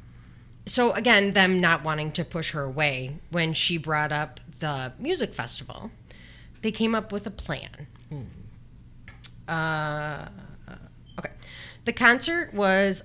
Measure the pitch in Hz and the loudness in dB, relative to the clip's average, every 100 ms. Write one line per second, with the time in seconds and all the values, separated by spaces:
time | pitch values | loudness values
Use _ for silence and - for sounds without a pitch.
0 | - - - - - - - - 240 - | -20 -20 -20 -20 -20 -6 2 4 4 4
1 | 233 208 202 196 185 185 175 165 156 151 | 6 6 6 6 6 6 4 4 2 -2
2 | 151 156 160 170 156 160 135 131 151 131 | -2 -2 -4 -4 -4 -4 -4 2 2 2
3 | 127 151 - 165 160 156 - 170 151 151 | -6 -8 -4 0 0 2 0 0 0 0
4 | 151 151 151 - - - 156 139 127 - | 2 0 -2 -8 -18 -6 -4 -2 -6 -6
5 | 285 359 240 - 117 - - - 226 - | -4 -2 -2 -4 -6 -8 -10 -12 -14 -16
6 | - - - - - - 220 220 226 226 | -20 -20 -20 -20 -20 -6 -6 0 0 0
7 | 220 202 202 - - 135 - - 147 - | -2 -8 -8 -12 -8 -8 -8 -16 -18 -18
8 | - 147 107 - - - - - - - | -12 -10 -10 -14 -18 -18 -20 -20 -20 -20
9 | - - - - - 160 160 156 151 151 | -20 -18 -18 -14 -6 -2 0 -2 -2 -4
10 | 151 147 151 - - - - - - - | -4 -8 -10 -14 -18 -18 -16 -16 -18 -20
11 | - - - - - - - - - 233 | -16 -12 -12 -12 -16 -16 -16 -8 -6 4
12 | 240 254 330 339 - 202 196 190 196 190 | 4 6 2 0 -2 2 4 6 4 0